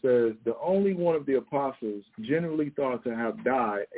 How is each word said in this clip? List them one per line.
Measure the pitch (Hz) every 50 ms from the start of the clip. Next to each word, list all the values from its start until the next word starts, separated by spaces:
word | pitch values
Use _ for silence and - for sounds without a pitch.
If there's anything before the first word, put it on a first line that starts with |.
| -
says, | 127 123 120 117 113 110 110 -
"The | 117 113 117
only | 147 175 190 196 196 196 190
one | 170 175 170 160
of | 151 139
the | 139 131
apostles | 120 110 - 151 139 139 135 117 - 117 107 104 104 - _ - 113
generally | 110 123 147 165 170 160 156 156 151 143
thought | - 147 139 131 123 113 -
to | 123 113
have | 117 117 110 107 110 113
died | 123 131 127 117 107 101 101 101 - -